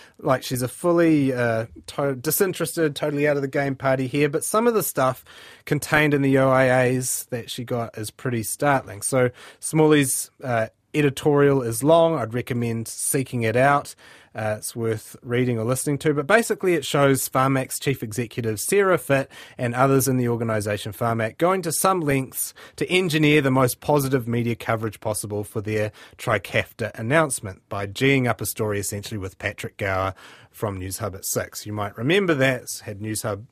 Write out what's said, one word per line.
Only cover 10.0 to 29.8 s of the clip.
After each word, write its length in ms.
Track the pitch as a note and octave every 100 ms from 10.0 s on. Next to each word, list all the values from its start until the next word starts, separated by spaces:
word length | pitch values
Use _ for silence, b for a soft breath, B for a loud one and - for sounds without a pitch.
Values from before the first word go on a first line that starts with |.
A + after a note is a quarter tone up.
| C3 - - _
uh, 260 | C#3 A#2 A2 _ _
editorial 680 | D3+ D3 C3 D#3 C#3+ C#3+ C#3
is 220 | A#2 A2+
long. 340 | C#3 E3 E3 D#3+
I'd 160 | A2+
recommend 540 | A#2+ - A#2+ A#2 A2+ A2
seeking 540 | - - C#3+ B2+ B2
it 160 | A2+ A#2
out. 380 | C#3 C#3+ - - B B B A2
Uh, 200 | A2 G#2+
it's 180 | - A#2+
worth 400 | A2+ A2 - -
reading 380 | C3 A#2+ B2+ A2+
or 40 |
listening 360 | A2+ C3 D3+ C#3
to. 120 | D#3
But 140 | C#3+ C#3+
basically 480 | A3 A3+ G3+ F#3
it 100 | E3
shows 460 | C3 D3+ C#3 C3+ -
Pharmac's 480 | C3+ C3+ C3+ B2+ -
chief 240 | D3 C3
executive, 580 | A2+ A2 A#2 - A2 G#2+
Sarah 380 | - G3 G3 E3+
Fitt, 320 | - C#3 - B B B
and 160 | A#2+ A#2+
others 320 | C3+ C3+ C3+
in 100 | B2+
the 100 | A#2+
organisation 640 | A#2 A#2 A2 G#2 G#2 A2
Pharmac 460 | G2 A#2 A2+ A2 -
going 240 | F3 F#3+
to 100 | E3
some 300 | D3 F#3+ F#3
lengths 540 | D3 C3+ C3 - - - B -
to 120 | C#3+
engineer 520 | F3+ F#3 D#3 D3+ D3+
the 100 | C3+
most 280 | C3 B2+ -
positive 480 | - D3 C3+ C3+ A#2
media 280 | A#2+ A#2 A2+
coverage 440 | - A2+ A2 -
possible 440 | A2 G#2+ A2 G#2
for 180 | G#2 A#2
their 300 | G2+ G#2+ G#2 B B B
Trikafta 800 | - G#2 - A2+ - - G#2+ -
announcement 640 | A#2 D#3 D3+ - G2+ - -
by 160 | G2+ G2+
geeing 420 | G2 C3 C#3 A#2+
up 140 | -
a 60 | G#2+
story 320 | - G#2+ G2+
essentially 400 | G2 G2+ G2+ A2
with 180 | F#2+ -
Patrick 400 | A2 G#2 -
Gower 380 | -